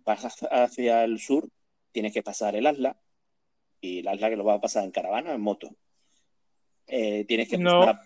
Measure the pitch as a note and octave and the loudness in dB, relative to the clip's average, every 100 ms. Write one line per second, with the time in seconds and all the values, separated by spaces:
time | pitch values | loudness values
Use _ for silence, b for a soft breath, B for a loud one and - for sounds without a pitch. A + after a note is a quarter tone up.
0 | - G#2+ B2 - - B2+ B2 - B2 A#2 | -4 -4 -6 -10 -2 2 2 2 2 2
1 | A2+ A2 - C#3 - _ _ _ _ A#2 | 2 -2 0 0 -2 _ _ _ _ -6
2 | G#2+ A2 G#2 G2 G#2 G#2+ C#3+ D3 C3 - | -4 -4 -6 -4 -4 0 0 2 -2 -4
3 | _ _ _ _ _ _ _ _ F#2 F2+ | _ _ _ _ _ _ _ _ -10 -8
4 | F2+ G2+ A2 A2 G2+ G#2 A2 A2 F#2+ F2+ | -6 -4 -2 0 0 0 0 -2 -4 -4
5 | F2 G#2+ E3 C3 G#2 G2 - - _ _ | -4 -4 -4 -4 -2 -4 -8 -18 _ _
6 | _ _ _ _ _ _ _ _ - C3 | _ _ _ _ _ _ _ _ -8 -2
7 | G#2+ G#2 G#2 A2+ A2+ F3+ F3 F3 F#3+ G#3+ | -2 -2 -2 -2 0 0 4 6 6 4